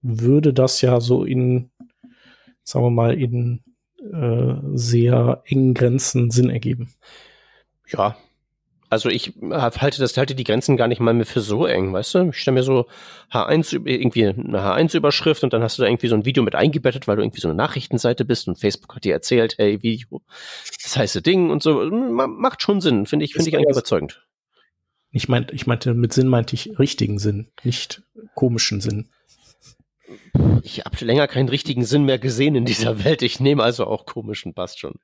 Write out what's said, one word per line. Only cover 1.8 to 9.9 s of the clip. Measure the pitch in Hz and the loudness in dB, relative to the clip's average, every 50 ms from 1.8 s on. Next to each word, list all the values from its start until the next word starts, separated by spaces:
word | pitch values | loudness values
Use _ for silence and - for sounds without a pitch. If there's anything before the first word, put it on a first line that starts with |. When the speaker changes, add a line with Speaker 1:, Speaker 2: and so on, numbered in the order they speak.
| - _ _ _ _ - _ _ _ _ _ _ _ _ _ _ _ | -20 _ _ _ _ -20 _ _ _ _ _ _ _ _ _ _ _
Speaker 1:
sagen | - - 135 120 | -4 -2 0 2
wir | 120 | 2
mal, | 120 117 117 117 127 - | 2 2 2 2 2 0
in, | 135 123 120 123 120 120 120 123 _ _ _ _ _ _ _ _ 294 208 175 | -2 -2 -2 -2 -2 -2 -4 -6 _ _ _ _ _ _ _ _ -18 -12 -8
äh, | 165 135 120 113 120 123 127 127 139 139 139 143 | -4 -2 -2 0 0 0 0 -2 -4 -6 -6 -4
sehr | 127 117 117 120 117 117 120 123 123 120 120 131 - _ | -4 -2 2 2 4 4 4 4 4 4 2 0 -2 _
engen | - 139 135 135 131 127 | -2 0 2 4 4 4
Grenzen | - 127 120 120 135 - - - 131 120 117 | 4 2 2 2 2 -2 -2 0 0 0 2
Sinn | 113 120 123 123 | 4 4 2 2
ergeben. | 123 120 - 123 123 123 120 - _ _ _ - - - - _ _ _ _ _ _ _ _ _ _ _ _ _ | 2 -2 -4 -4 -4 -4 -6 -12 _ _ _ -20 -20 -20 -20 _ _ _ _ _ _ _ _ _ _ _ _ _
Speaker 2:
Ja. | - - - 107 113 - _ _ _ _ _ _ _ _ _ _ _ _ _ _ - | -2 0 0 -2 -2 -6 _ _ _ _ _ _ _ _ _ _ _ _ _ _ -2
Also | 113 - 120 | 0 0 0
ich | 107 117 - - - - - - - | -2 -2 -4 -8 -14 -12 -10 -6 -4
hab, | 160 135 117 - - | -2 -2 -2 -2 0
halte | 139 143 | -2 -2